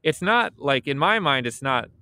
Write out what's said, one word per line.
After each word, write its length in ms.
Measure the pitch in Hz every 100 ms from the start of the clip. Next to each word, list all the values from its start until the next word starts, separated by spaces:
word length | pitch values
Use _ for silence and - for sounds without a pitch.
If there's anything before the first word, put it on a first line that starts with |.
It's 200 | 160 151
not, 320 | 185 240 226 -
like, 280 | 143 135 147
in 120 | 139
my 200 | 170 220
mind, 260 | 165 135 120
it's 160 | -
not 280 | 135 127 110 _